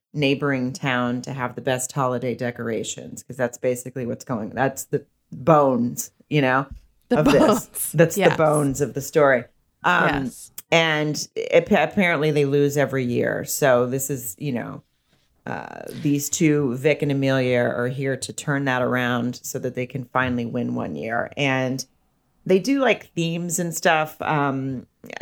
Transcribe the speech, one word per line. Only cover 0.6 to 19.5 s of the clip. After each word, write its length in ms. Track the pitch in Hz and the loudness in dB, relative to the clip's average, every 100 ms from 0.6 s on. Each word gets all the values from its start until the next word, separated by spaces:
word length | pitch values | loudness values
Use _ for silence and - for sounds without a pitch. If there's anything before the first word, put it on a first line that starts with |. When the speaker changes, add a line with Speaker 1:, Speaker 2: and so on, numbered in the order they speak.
| 127 | -2
Speaker 1:
town 480 | 123 139 123 123 123 | -4 -2 0 0 -2
to 100 | 123 | -6
have 240 | 135 123 123 | -6 -6 -4
the 60 | |
best 300 | 120 127 - | -2 -2 -2
holiday 420 | 147 131 123 123 113 | -2 -2 -2 -4 -4
decorations," 880 | 123 120 117 107 - - - 113 | -6 -6 -6 -4 -6 -10 -14 -16
'cause 140 | - 123 | -12 -4
that's 200 | 120 - | -4 -2
basically 480 | 131 123 131 131 117 | -2 -2 -6 -8 -6
what's 200 | 123 - | -8 -6
going, 240 | 117 107 | -6 -4
that's 360 | 110 131 - - | -2 -2 -2 -4
the 200 | 139 - _ _ | -6 -6 _ _
bones, 800 | - 127 151 139 123 120 - - _ - | -2 4 6 6 4 0 -4 -10 _ -4
you 120 | 147 | 0
know, 240 | 131 131 139 - - _ - | 2 2 -2 -8 -20 _ -2
Speaker 2:
The 80 | 240 | 2
Speaker 1:
of 80 | 269 | 6
this. 120 | - | 6
Speaker 2:
bones. 520 | 302 262 - - - | 6 4 0 -8 -2
Speaker 1:
That's 220 | 156 165 202 | 2 4 4
the 60 | |
Speaker 2:
Yes. 160 | 175 - | 2 4
Speaker 1:
bones 440 | 156 151 143 127 | 4 4 2 0
of 120 | 135 | -4
the 80 | 139 | -4
story. 440 | 139 160 139 127 117 _ _ _ | -2 4 4 4 0 _ _ _
Um, 420 | - 175 160 151 131 | 0 2 2 0 -4
Speaker 2:
Yes. 260 | - - - - | -10 -18 -20 0
Speaker 1:
and 560 | 165 160 151 151 143 - - - | 2 2 2 -2 -4 -6 -8 2
ap-, 180 | 170 165 | 2 4
apparently 600 | 170 156 - 180 170 156 | 4 2 2 2 2 2
they 140 | 147 139 | 2 2
lose 320 | 143 143 147 | 4 2 2
every 260 | 135 131 120 | 0 0 -2
year. 400 | 120 113 151 143 | 0 0 -2 -4
So 400 | - 139 123 123 | 0 4 4 2
this 220 | 135 - | -2 -4
is, 260 | 135 123 - | -6 -10 -10
you 120 | 147 | -6
know, 320 | 120 107 104 - _ _ _ _ _ - | -6 -6 -12 -18 _ _ _ _ _ -10
uh, 340 | 78 50 50 50 - | -10 -10 -14 -14 -6
these 260 | 147 143 139 | -2 -2 -2
two, 460 | - 160 147 139 123 | 0 2 4 0 0
Vic 260 | 147 147 | 0 2
and 100 | 147 | 0
Amelia, 500 | 139 135 135 127 123 | 0 2 2 2 2
are 260 | 120 120 123 | 2 0 -2
here 280 | 131 139 127 | -2 -4 -4
to 160 | - | -6
turn 340 | - - 139 139 | -8 -4 -2 0
that 160 | 127 | 0
around 580 | 123 123 123 123 123 123 | 0 0 0 0 -2 -6
so 160 | - | -10